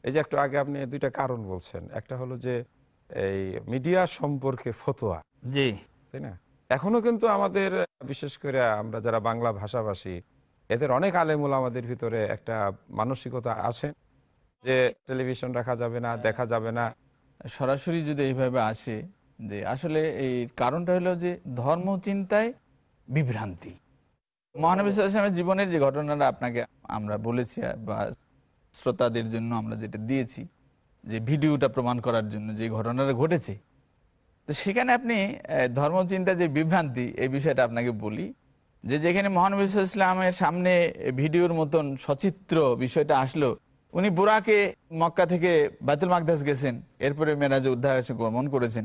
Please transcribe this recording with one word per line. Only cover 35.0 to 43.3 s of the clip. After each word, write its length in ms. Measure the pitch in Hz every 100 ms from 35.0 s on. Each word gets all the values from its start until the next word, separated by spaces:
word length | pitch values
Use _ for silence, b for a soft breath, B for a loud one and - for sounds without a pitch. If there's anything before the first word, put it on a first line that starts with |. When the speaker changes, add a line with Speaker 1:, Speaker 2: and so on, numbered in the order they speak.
| 240 226 196
Speaker 3:
এ, 320 | - - 143 127 123
ধর্মচিন্তা 520 | 147 185 180 190 185 180
যে 60 | 170 139
বিভ্রান্তি, 500 | 160 180 151 123 123 -
এই 80 | 131 139
বিষয়টা 260 | 147 131 120
আপনাকে 220 | 117 123 107
বলি 220 | 104 107 196 - _ _ _ _ 107
যে 80 | 147
যেখানে 240 | 165 185 202 185
মহানবী 240 | 190 196
সাল্লাল্লাহু 160 | 196 202
আলাইহি 140 | 190
ওয়াসাল্লামের 440 | 202 185 185 185 185
সামনে 300 | 165 175 180 180 170 - - 131
ভিডিওর 320 | 156 170 175 165
মতন 240 | 151 160 143 135
সচিত্র 520 | - 139 196 - - 160 139 117
বিষয়টা 300 | 127 160 147 143
আসলো, 240 | 131